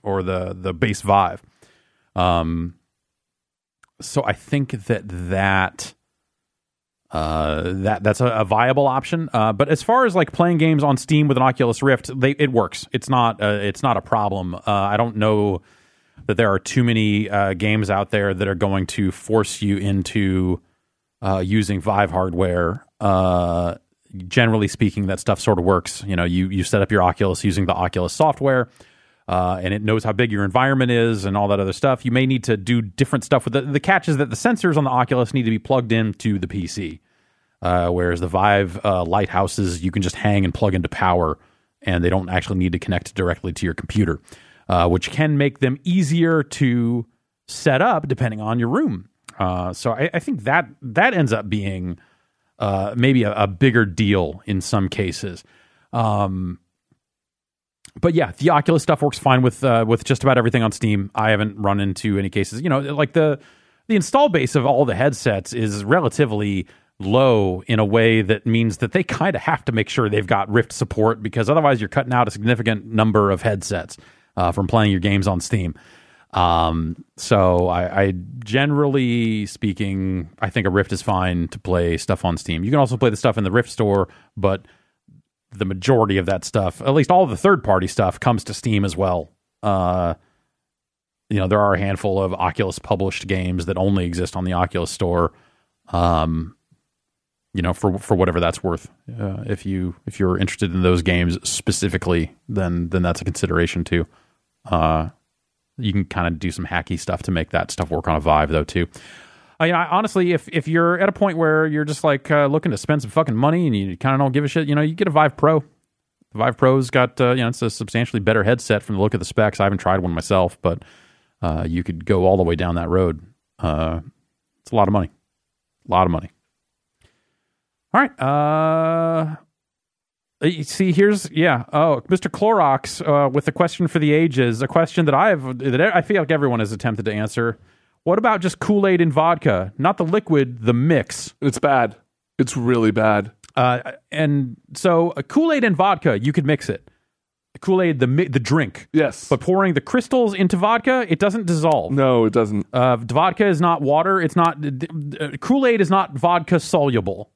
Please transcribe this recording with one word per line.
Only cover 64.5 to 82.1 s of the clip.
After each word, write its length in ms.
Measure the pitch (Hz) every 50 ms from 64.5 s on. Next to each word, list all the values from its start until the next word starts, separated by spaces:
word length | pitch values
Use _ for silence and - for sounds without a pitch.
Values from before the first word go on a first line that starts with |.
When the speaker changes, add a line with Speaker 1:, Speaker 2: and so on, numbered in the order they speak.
| -
Speaker 1:
of 100 | 147 120
all 200 | 135 135 127 147
the 100 | 120 95
headsets 580 | 87 127 147 131 - - 123 104 95 - - -
is 300 | 120 113 107 101 104 101
relatively 840 | 101 139 180 - 120 - - 147 117 107 104 104 101 98 95 87 - _ _ _ _ _ -
low 640 | 98 95 107 127 135 131 120 107 98 95 92 92 - -
in 120 | 117 110
a 60 | 107
way 360 | 101 104 117 113 113 113 110
that 240 | 104 95 110 101 -
means 320 | 117 113 117 117 113 98 -
that 120 | 123 107
they 120 | - 190 170
kinda 360 | - - - 160 196 175 -
have 240 | - - 165 - -
to 60 | -
make 160 | 117 110 104 -
sure 220 | - - 120 104
they've 180 | 107 107 104 90
got 220 | - 98 98 104
Rift 240 | 104 120 110 - -
support, 500 | - - - - 110 107 110 113 107 104
because 260 | 110 - 120 110 104
otherwise 300 | 147 165 151 143 135 113
you're 80 | 107 95
cutting 260 | - 143 135 123 127
out 140 | 123 123 -
a 40 |
significant 540 | - 107 104 117 123 110 120 117 110 104 104
number 460 | 110 113 110 110 110 104 107 101 101
of 100 | 95 87
headsets, 560 | - 113 104 95 85 - 101 87 78 - - - - - _ _ _ _ _
uh, 160 | - 90 85
from 160 | 85 101 101 85
playing 240 | 117 113 107 104
your 80 | 98 92
games 280 | 87 101 98 98 92 101
on 120 | 95 85
Steam. 340 | - - - 104 92 82 76 - - - - - _ _ _ _ _ _
Um, 720 | - 95 90 87 85 85 82 82 82 82 80 80 85 - - _ _
so 520 | - - - 113 101 95 92 90 87 90 90
I, 320 | 87 87 90 90 95 98 98
I, 100 | 98 95 90 90 98 - 123 117
generally 1040 | 104 107 131 139 147 147 143 147 143 135 139 127 120 117 120 117 113 110 107 104 98
speaking, 800 | - - - 104 92 - 107 98 98 95 95 95 92 90 82 - - _
I 120 | 110 98
think 160 | - 123 92 98
a 20 |
Rift 220 | 90 101 95 -
is 100 | 98 92
fine 460 | - - 101 92 92 92 87 87 85 82
to 120 | - -
play 380 | - - 92 87 87 85 82 78
stuff 260 | - -